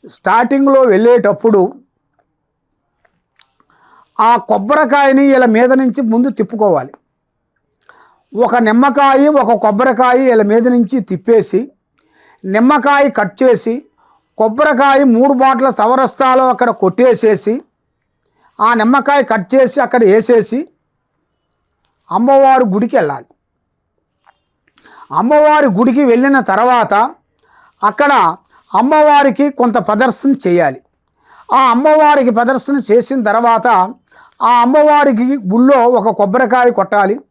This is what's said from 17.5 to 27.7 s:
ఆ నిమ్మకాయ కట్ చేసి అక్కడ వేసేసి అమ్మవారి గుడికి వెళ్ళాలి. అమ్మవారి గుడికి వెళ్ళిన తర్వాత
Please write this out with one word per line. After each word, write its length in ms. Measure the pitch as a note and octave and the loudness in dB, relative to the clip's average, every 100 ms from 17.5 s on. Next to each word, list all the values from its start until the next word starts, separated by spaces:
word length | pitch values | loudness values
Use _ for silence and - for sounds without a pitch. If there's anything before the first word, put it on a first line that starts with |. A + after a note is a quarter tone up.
| B3+ - _ _ _ _ _ _ _ _ - | -6 -10 _ _ _ _ _ _ _ _ -4
ఆ 100 | G#3+ A#3 | -2 0
నిమ్మకాయ 400 | A3 C#4 C#4 C#4+ B3+ | 0 0 0 -2 -2
కట్ 180 | A3 F3+ | -4 -2
చేసి 240 | C4 B3+ C#4 A#3+ | 0 0 -2 -2
అక్కడ 160 | B3+ G#3+ | 0 2
వేసేసి 500 | G#3+ A3 A#3 - B3 F4 _ _ _ _ _ _ _ _ _ _ _ _ _ _ | 2 2 0 0 -8 -10 _ _ _ _ _ _ _ _ _ _ _ _ _ _
అమ్మవారి 540 | F#3 B3 C#4 C4+ C4 A#3+ | -4 2 2 4 2 0
గుడికి 200 | G3 A#3 C4 | -2 -2 -2
వెళ్ళాలి. 300 | D3+ C3 - _ _ _ _ _ _ _ _ _ _ _ _ _ _ _ _ - - C#3+ | -4 -8 -16 _ _ _ _ _ _ _ _ _ _ _ _ _ _ _ _ -20 -8 -4
అమ్మవారి 500 | A3+ D4+ D4+ D4+ C#4+ F#3 | 0 2 2 2 0 0
గుడికి 260 | B3 B3+ C4+ | 0 0 2
వెళ్ళిన 280 | A#3 C4+ C#4 G3 | 2 2 0 0
తర్వాత 440 | G3 B3 A#3+ A3 G3+ B3 - _ _ _ _ _ | -2 0 0 0 -2 -2 -6 _ _ _ _ _